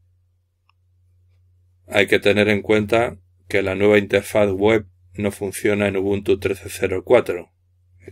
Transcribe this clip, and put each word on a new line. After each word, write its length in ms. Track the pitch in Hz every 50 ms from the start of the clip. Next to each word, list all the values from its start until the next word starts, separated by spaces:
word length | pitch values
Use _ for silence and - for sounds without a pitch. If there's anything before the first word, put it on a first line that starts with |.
| _ _ _ _ _ _ _ _ _ _ _ _ _ _ _ _ _ _ _ _ _ _ _ _ _ _ _ _ _ _ _ _ _ _ _ _ _
Hay 200 | - - 104 98
que 120 | - 107 95
tener 300 | - 104 98 104 104 107
en 120 | 107 101
cuenta 580 | 98 - 107 107 104 101 117 113 120 143 - - _ _ _ _ _
que 140 | - - 98
la 140 | 95 95 95
nueva 220 | 95 101 104 107
interfaz 520 | 104 101 98 - 98 - - - 110 104 101
web 340 | 95 95 101 110 113 107 107 - _ _ _ _ _
no 180 | 95 104 101
funciona 560 | - - 101 95 - - - 107 104 101 104
en 100 | 101 98
Ubuntu 420 | 95 95 101 101 101 101 101 98 101
trece 300 | - 98 98 - - 98
cero 340 | - - 98 92 92 92 -
cuatro, 460 | - 127 113 - - 87 87 85 - _ _ _ _ _ _ _ _ _ _ - -